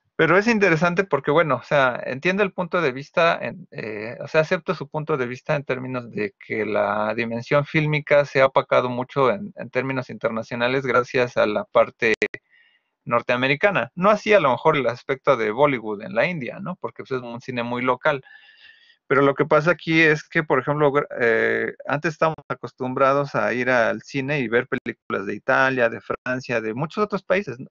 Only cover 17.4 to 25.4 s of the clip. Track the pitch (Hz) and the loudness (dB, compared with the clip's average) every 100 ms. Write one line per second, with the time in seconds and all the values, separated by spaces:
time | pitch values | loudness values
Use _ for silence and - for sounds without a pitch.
17.4 | - 123 120 123 127 123 156 139 - - | -8 -6 -4 -4 -2 0 0 -2 -8 -20
18.4 | _ _ - _ _ _ - 135 139 139 | _ _ -20 _ _ _ 0 4 4 2
19.4 | - 151 160 165 170 160 160 151 - 170 | 2 4 4 0 0 4 4 2 0 -4
20.4 | 160 135 - 147 147 143 - - 117 113 | 0 0 0 2 2 2 -2 0 2 2
21.4 | 113 113 113 - - 143 170 151 160 156 | 2 0 -4 -8 -6 -4 -4 -2 -2 -2
22.4 | - 127 - - 127 131 135 143 143 127 | -10 -10 -10 -8 -6 2 4 4 0 -2
23.4 | 107 120 123 123 107 107 - 139 135 147 | -2 0 2 2 2 0 -6 -6 -4 -4
24.4 | 117 117 - 123 117 - - 107 101 104 | 0 0 -2 -6 -6 -12 -8 -6 -6 -8